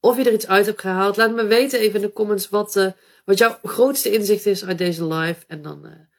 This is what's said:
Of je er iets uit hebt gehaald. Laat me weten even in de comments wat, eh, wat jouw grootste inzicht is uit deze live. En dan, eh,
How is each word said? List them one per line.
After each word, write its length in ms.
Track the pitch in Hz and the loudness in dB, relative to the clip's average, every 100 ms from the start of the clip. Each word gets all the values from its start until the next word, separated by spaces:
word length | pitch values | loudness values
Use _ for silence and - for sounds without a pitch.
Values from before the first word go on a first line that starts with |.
Of 160 | - 240 | 2 2
je 80 | |
er 80 | 247 | 2
iets 140 | 220 - | 0 2
uit 200 | 190 202 | 2 2
hebt 140 | 208 | -2
gehaald. 360 | 190 185 196 202 | -4 0 0 2
Laat 180 | 226 | 0
me 120 | 233 214 | 0 2
weten 320 | 233 269 254 | 2 2 2
even 160 | 214 | 0
in 120 | 208 202 | 0 -4
de 60 | |
comments 360 | - 208 208 190 | -4 -2 -2 -2
wat, 280 | 208 208 - | -4 -2 0
eh, 100 | 190 185 _ _ | -2 -2 _ _
wat 140 | - 196 | -2 2
jouw 200 | 233 220 | 2 0
grootste 480 | 196 - 254 269 - | -12 0 0 2 -2
inzicht 360 | 214 208 208 208 | -2 0 0 0
is 180 | 196 | -2
uit 140 | 185 175 | -4 -4
deze 280 | 180 165 165 | -2 -2 -4
live. 380 | 160 165 165 - | -4 -4 -6 -12
En 160 | 160 | -16
dan, 240 | 151 147 147 | -14 -16 -20
eh, 60 | 160 _ | -20 _